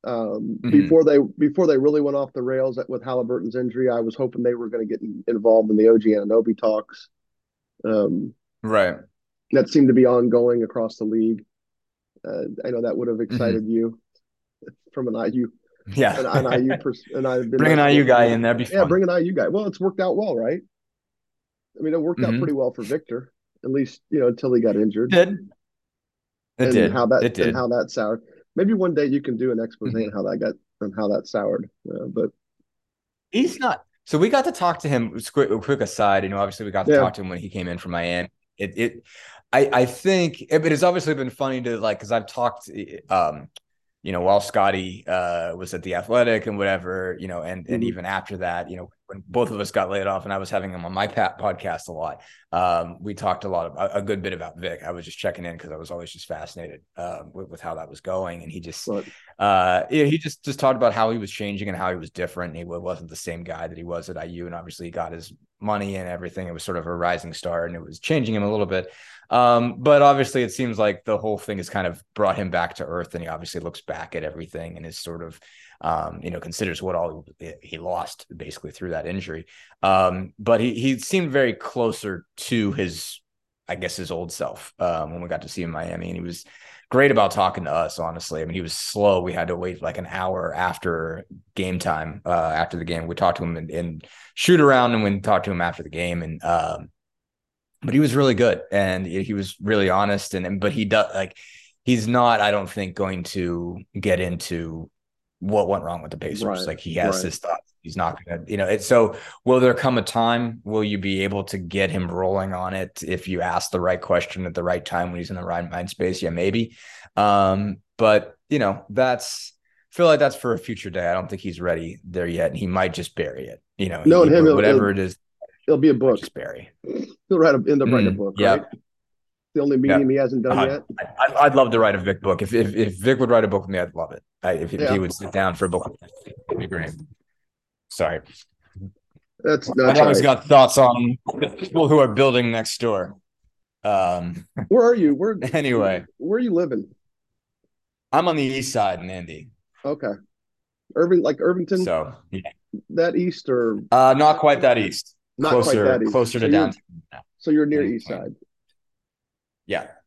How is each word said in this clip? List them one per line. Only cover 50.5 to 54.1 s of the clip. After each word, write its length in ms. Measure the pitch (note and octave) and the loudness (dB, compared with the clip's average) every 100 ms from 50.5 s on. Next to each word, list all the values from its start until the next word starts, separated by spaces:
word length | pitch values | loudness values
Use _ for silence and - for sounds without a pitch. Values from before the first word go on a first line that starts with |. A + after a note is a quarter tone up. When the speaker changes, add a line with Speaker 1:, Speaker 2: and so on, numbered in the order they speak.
| G#2 F#2+ | -6 -6
Speaker 2:
him 140 | F2+ E2+ | -10 -8
on 80 | |
my 120 | F#2 G#2 | -4 -2
pa-, 300 | - F#2+ - | 0 -2 -2
podcast 480 | G#2 F#2 F#2+ E2 - | -6 -4 -8 -8 -10
a 40 | |
lot, 300 | D#2+ D#2+ - - _ _ | -10 -10 -10 -20 _ _
um, 460 | E2+ F2+ E2+ E2+ F2 | -2 2 0 -2 -10
we 120 | G2 | -12
talked 300 | G2+ G2+ F#2 | -6 -4 -4
a 60 | G2+ | -4
lot 180 | F2+ E2 | -4 -6
about, 280 | C#2 F#2+ G2+ | -4 -4 -4
a 60 | |
good 220 | G2 | -4